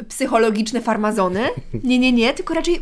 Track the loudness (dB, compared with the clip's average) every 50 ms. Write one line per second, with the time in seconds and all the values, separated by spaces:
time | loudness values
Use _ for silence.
0 | -16 -12 -6 -4 -2 0 2 2 2 2 2 0 -2 -2 -4 -4 -2 -2 -2 0
1 | 0 0 0 0 0 0 0 0 -2 -2 -4 -6 -8 -8 -8 -4 0 2 2 4
2 | 4 4 4 4 4 2 0 -2 -4 -4 -4 -2 0 0 0 0